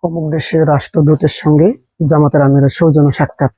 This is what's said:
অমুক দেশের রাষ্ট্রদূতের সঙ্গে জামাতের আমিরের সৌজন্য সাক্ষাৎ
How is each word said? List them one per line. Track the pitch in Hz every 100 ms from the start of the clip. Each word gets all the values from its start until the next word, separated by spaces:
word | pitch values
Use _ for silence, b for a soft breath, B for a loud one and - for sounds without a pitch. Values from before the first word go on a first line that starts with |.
অমুক | 175 165 156 156
দেশের | - 160 156
রাষ্ট্রদূতের | 143 - - 147 151 151 -
সঙ্গে | 156 151 170 269 _ _ 156
জামাতের | 151 147 151
আমিরের | 139 139 139 -
সৌজন্য | 170 151 147
সাক্ষাৎ | - 143 - 139